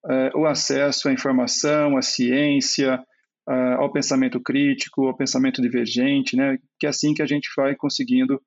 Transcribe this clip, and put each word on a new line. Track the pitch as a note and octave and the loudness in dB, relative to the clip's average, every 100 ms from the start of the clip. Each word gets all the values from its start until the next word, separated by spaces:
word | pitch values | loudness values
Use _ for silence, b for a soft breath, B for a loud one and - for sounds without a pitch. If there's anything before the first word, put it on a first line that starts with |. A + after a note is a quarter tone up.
| F3 | -2
eh, | C3 C3 | -2 0
o | C#3+ | 0
acesso | D3+ C#3+ - C#3 C#3+ C3+ D3 | 0 0 -2 0 0 0 0
à | |
informação, | C3 C#3 B2+ B2 - D3 D3+ D3 C3+ | 0 0 0 0 -2 0 2 2 0
à | |
ciência, | B2+ - B2 C3 D3 C#3+ B2+ - C#3 B2+ b b b _ - | -2 -2 0 2 2 2 0 0 0 0 b b b _ -4
ah, | B2+ B2+ B2+ | 0 0 0
ao | C#3 | 0
pensamento | D3 C3+ C3 C3 B2+ | -2 0 0 0 -2
crítico, | B2+ C#3 C#3+ C3+ - - C3 | -2 0 2 0 -4 -2 -2
ao | B2+ | 0
pensamento | C3+ C3 C3 C3 | -2 0 0 0
divergente, | A#2+ B2 A2+ B2 C3 C#3 C3 B2 | 0 0 -2 0 2 2 0 0
né, | C#3 C3+ _ _ | 0 -2 _ _
que | |
é | D3 | -4
assim | C3+ D3+ | 0 0
que | D3+ | 0
a | D3+ | 0
gente | D3 - - | -2 -2 -2
vai | C#3 | -2
conseguindo | C#3 D3 - B2+ B2+ C3 C3+ | 0 -4 -4 0 2 2 -2